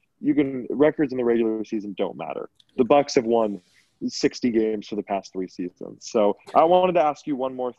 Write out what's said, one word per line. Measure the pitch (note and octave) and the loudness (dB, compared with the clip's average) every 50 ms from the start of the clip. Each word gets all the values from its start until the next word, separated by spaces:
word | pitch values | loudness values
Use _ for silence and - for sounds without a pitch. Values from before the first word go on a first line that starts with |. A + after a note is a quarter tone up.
| _ _ _ - | _ _ _ -4
you | - C#3 D3 | -2 0 2
can, | C#3 C#3+ C3+ C3+ B2+ A2+ - | 2 0 0 -4 -8 -8 -4
records | - B2 D3 D#3 D#3 - D#3 B2 | 0 2 2 2 2 0 -2 -2
in | C3 B2+ | -2 -2
the | A#2+ | 0
regular | A#2+ A#2 A2+ A2+ A2 A2 A2 G#2 | 2 2 2 2 0 -2 -4 -6
season | - A#2 G#2+ G2+ G#2 F#2+ - | -6 -8 -8 -8 -8 -6 -6
don't | G2+ F2 D#2+ | -6 -6 -6
matter. | - E2 D2+ - - - - _ _ _ _ _ | -8 -10 -10 -10 -10 -10 -12 _ _ _ _ _
The | - B2 | 0 4
Bucks | A2 D3 C#3+ C#3 - - | 4 4 4 4 4 2
have | C#3 A#2 | 0 2
won | A2+ A#2 A#2 A2 G#2+ G2 F#2 - _ _ _ _ _ _ - - | 2 2 2 2 0 -2 -6 -12 _ _ _ _ _ _ -10 -10
sixty | B2 - - - C#3 - - - B2 | -8 -4 -2 -2 -2 -2 -2 -2 0
games | A2 A2+ A2 A2 A2 G#2 G2+ | 0 0 0 0 -2 -6 -8
for | - A2+ | -8 -8
the | G2+ | -8
past | G2 - G2+ F#2+ - - | -6 -4 -6 -6 -6 -8
three | - F#2+ F#2+ F2+ | -10 -8 -8 -8
seasons. | - - F2+ F2+ - - - - - - - - | -8 -10 -10 -10 -10 -14 -16 -16 -16 -18 -10 -4
So | - A#2 G#2 G#2 G2+ - _ - - | 0 2 2 2 0 -2 _ 0 4
I | B2+ D#3 | 4 6
wanted | E3 F3+ F3+ F#3 F#3 | 6 6 4 4 4
to | F3 F3 | 2 2
ask | D#3 D3+ C#3 - - | 2 0 -2 -4 -6
you | D#3 C#3+ | -6 -6
one | B2 C3 C3 C3 | -4 -4 -6 -6
more | B2+ B2+ B2 A#2 | -6 -6 -6 -8